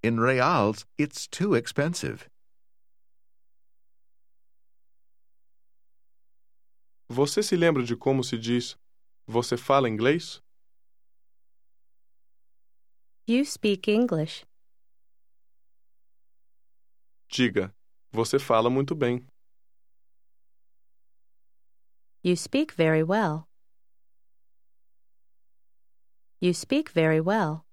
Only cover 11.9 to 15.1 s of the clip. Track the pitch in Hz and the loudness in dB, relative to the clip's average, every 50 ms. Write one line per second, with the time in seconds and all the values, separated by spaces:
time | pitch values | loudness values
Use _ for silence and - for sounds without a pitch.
11.9 | - - - - - - - - - - - - - - - - - - - - | -20 -20 -20 -20 -20 -20 -20 -20 -20 -20 -20 -20 -20 -20 -20 -20 -20 -20 -20 -20
12.9 | - - - - - - - - 226 254 285 - - - - 214 202 185 - - | -20 -20 -20 -20 -20 -18 -4 0 0 0 0 -2 -6 -4 0 -2 -2 0 0 0
13.9 | 208 220 247 240 - 160 156 160 - - - _ _ - - - - - - - | 2 2 2 0 0 -2 -4 -4 -8 -14 -18 _ _ -20 -20 -20 -20 -20 -20 -20
14.9 | - - - - | -20 -20 -20 -20